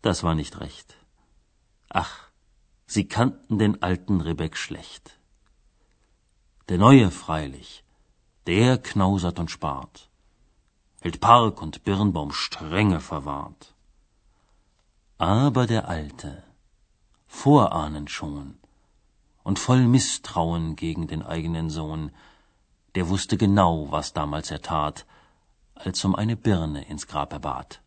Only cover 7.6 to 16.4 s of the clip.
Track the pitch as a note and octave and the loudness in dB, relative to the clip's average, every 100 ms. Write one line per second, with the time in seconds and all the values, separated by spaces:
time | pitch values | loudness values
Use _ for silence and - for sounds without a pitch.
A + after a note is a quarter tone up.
7.6 | - - _ _ _ _ _ _ - F2+ | -18 -20 _ _ _ _ _ _ -2 2
8.6 | A#2+ B2+ - - F#2+ G2 F2 D#2+ E2 - | 4 2 -2 0 2 2 0 -4 -8 -6
9.6 | D#2 C#2 C2 - _ _ _ _ _ _ | -6 -6 -10 -20 _ _ _ _ _ _
10.6 | _ _ _ _ F2 - - A#2+ A2+ F2+ | _ _ _ _ -10 -4 6 6 6 0
11.6 | D#2 - - G2 G#2 E2+ D2 - - - | -12 -8 -2 2 2 0 -4 -6 -8 -8
12.6 | D#2+ F2 G#2 E2+ - D#2 C#2+ C#2+ C#2+ - | -6 0 2 2 -2 -10 -8 -10 -10 -16
13.6 | - _ _ _ _ _ _ _ _ _ | -20 _ _ _ _ _ _ _ _ _
14.6 | _ _ _ _ _ _ E2 G#2 C#3 B2+ | _ _ _ _ _ _ 2 4 4 4
15.6 | A#2+ A2+ - D#2+ D2 - C#2+ C2+ | 2 0 -2 -8 -8 -12 -14 -14